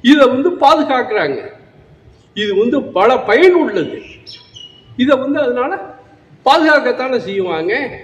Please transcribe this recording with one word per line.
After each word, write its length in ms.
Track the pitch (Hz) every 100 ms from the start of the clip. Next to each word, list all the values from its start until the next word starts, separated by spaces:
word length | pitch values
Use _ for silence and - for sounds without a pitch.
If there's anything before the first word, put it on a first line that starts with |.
இதை 220 | 240 294 247
வந்து 240 | 262 339
பாதுகாக்கிறாங்க. 880 | - 277 311 277 262 226 214 151 123 - - _ _ _ _ - _ _ 196
இது 160 | 208 196
வந்து 220 | 233 277
பல 280 | - 175 214 254
பயன் 380 | 302 254 370 359
உள்ளது. 340 | 262 196 147 - - - - - _ - - _ _ -
இதை 180 | 262 262
வந்து 220 | 262 294
அதனால 320 | 262 247 269 381 - - _ _ _ _ 262
பாதுகாக்கத்தானே 720 | 320 311 294 247 240 262 240
செய்வாங்க. 540 | 170 196 180 160 170 254 269 -